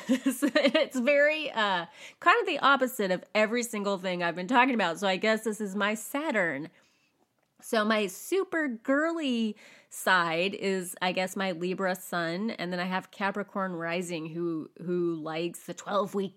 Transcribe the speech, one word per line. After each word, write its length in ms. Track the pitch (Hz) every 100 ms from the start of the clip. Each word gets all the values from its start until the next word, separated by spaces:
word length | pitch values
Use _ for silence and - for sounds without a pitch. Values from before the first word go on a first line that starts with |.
<laughs> 40 | -
It's 920 | 254 269 233 269 311 277 311 220 254
very, 500 | 240 285 294 311 294
uh, 360 | - 208 180 170 - - -
kind 200 | 339 453
of 60 | 403
the 140 | 311
opposite 500 | 262 269 254 - 190
of 140 | 180 -
every 300 | 214 214 240
single 340 | 233 214 202 196
thing 240 | 185 180
I've 140 | 170 170
been 100 | 180
talking 280 | 254 262
about. 260 | 233 180 165
So 80 | 196
I 80 | 190
guess 260 | 214 220
this 180 | 226 208
is 140 | 208
my 200 | 196 202
Saturn. 760 | 220 - 285 320 220 170 139 160 - _ _ _ _ _ _ _ _
So 220 | - 226
my 220 | 208 220 202
super 640 | - - 370 370 330 294
girly 880 | 226 - 277 330 339 285 233 220 - - - _
side 640 | - 214 185 170 165 190
is, 400 | 202 196 190 180 -
I 100 | 185
guess, 240 | 185 185 196
my 140 | 190
Libra 440 | 165 180 185 185
sun, 560 | 185 - 175 165 175 226
and 200 | - 175
then 80 | 180
I 40 |
have 260 | 185 185 -
Capricorn 640 | - 196 202 196 202 190
rising 580 | 170 165 170 175 170 160
who, 400 | 165 170 160 - -
who 340 | 170 180 170 165
likes 440 | 156 160 175 175
the 100 | -
twelve-week 640 | 175 - 202 196 202 190